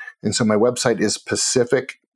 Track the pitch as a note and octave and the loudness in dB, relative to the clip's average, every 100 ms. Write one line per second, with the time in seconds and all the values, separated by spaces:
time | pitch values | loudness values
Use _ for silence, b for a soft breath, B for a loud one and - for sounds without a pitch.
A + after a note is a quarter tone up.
0 | B B G#2+ - A2 G#2+ A#2+ A#2+ B2 G#2 | B B -4 0 2 4 2 2 0 0
1 | G2+ - - G2 - B2+ A#2 C3 - - | 0 -2 -4 -4 0 0 2 0 -2 -12
2 | _ | _